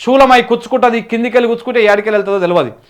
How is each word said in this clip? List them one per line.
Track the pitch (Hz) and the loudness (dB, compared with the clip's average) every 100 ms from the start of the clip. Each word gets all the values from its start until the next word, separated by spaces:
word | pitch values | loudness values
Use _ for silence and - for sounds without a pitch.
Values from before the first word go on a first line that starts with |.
శూలమై | - 269 262 247 | 0 4 4 4
కుచ్చుకుంటుంది, | 240 233 - 254 247 233 | 2 -4 -2 0 0 0
కిందికెళ్ళి | - 226 240 240 233 | -4 -4 -2 0 0
కుచ్చుకుంటే | 233 254 240 208 | -4 -4 0 2
ఏడికెళ్ళి | 208 214 208 | 0 0 -2
వెళ్తుందో | 196 196 | -2 -2
తెలియదు. | 175 175 123 - _ | 0 0 -2 -8 _